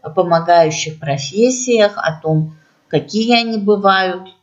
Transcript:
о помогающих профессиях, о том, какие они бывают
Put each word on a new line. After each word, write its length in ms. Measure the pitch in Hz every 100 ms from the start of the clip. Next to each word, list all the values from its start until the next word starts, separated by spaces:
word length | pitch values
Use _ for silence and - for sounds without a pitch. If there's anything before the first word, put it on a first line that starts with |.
о 80 | 160
помогающих 880 | - 175 170 170 170 160 151 156 156
профессиях, 920 | 151 139 - 196 247 254 254 226 202 -
о 220 | 165 156
том, 360 | 156 156 156 - _ _ _
какие 440 | 151 - 208 226 240
они 180 | 226 220
бывают 680 | 202 202 202 190 185 185 - _